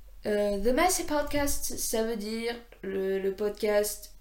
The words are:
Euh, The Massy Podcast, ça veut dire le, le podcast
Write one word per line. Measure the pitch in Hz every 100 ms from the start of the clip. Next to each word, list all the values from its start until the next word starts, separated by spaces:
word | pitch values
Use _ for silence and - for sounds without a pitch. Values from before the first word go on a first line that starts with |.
| - - 220
Euh, | 208 202 202
The | 226
Massy | 254 359 370
Podcast, | 339 294 294 294 285 - - -
ça | - 226
veut | 220 226
dire | 208 226 233 233 - -
le, | 196 190 190 190
le | 196
podcast | 190 208 202 214 208 208 - - -